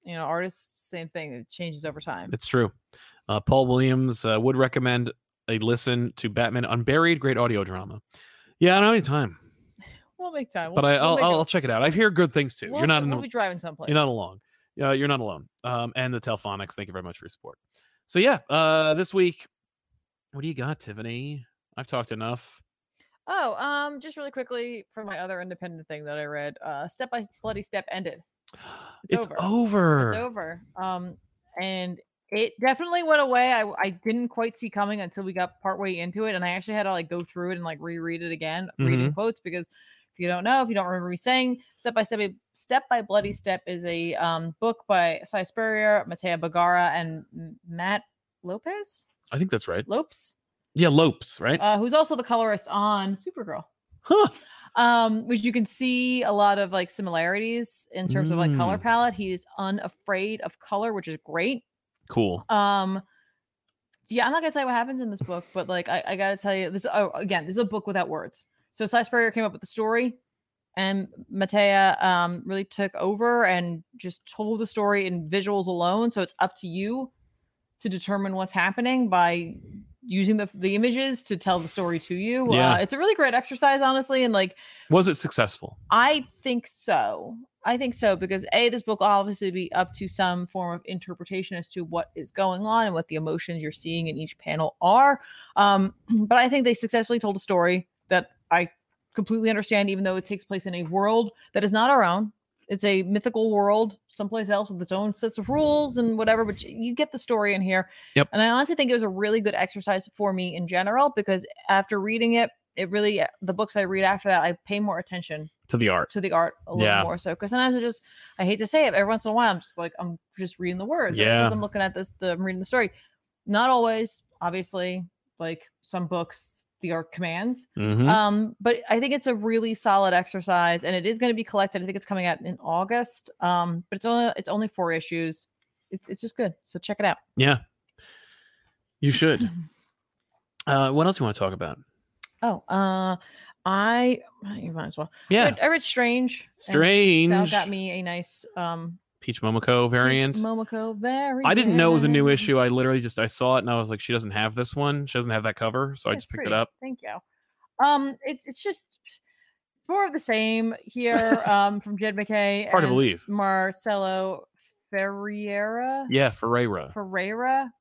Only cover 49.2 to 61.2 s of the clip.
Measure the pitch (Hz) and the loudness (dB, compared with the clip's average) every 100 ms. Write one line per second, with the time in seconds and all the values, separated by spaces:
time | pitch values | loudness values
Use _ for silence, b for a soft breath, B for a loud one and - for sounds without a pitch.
49.2 | _ 131 185 110 - 87 131 226 320 - | _ -4 -2 -2 -4 -6 -4 -6 -6 -14
50.2 | - _ _ _ _ 151 170 143 160 - | -20 _ _ _ _ 2 4 6 4 2
51.2 | - - 110 143 208 208 233 302 311 285 | -12 -4 -2 2 2 2 2 2 2 -2
52.2 | 240 233 220 208 - 202 208 202 190 196 | -2 0 0 -2 -4 -2 0 0 -2 -6
53.2 | - 311 208 156 - _ _ _ - 403 | -10 -12 -10 -10 -12 _ _ _ 2 4
54.2 | 415 B B B B - 240 233 226 220 | 4 B B B B 2 4 4 2 0
55.2 | 233 240 226 233 208 - 254 247 254 254 | -2 -2 0 0 -2 -2 -2 0 0 0
56.2 | 240 208 202 202 190 185 180 - 190 165 | 0 4 4 4 0 -2 -4 -6 -4 -2
57.2 | 170 202 226 233 226 - - 185 185 135 | 0 -2 -2 -4 -6 -12 -12 -6 -2 0
58.2 | 156 165 165 139 175 196 233 233 240 190 | 0 2 2 2 0 0 0 2 2 -2
59.2 | 190 180 - - 190 196 - _ - 190 | -6 -8 -10 -8 -4 -4 -6 _ -4 -2
60.2 | 202 220 - _ - 202 226 202 165 156 | -2 -6 -10 _ -6 -4 -4 -6 -8 -12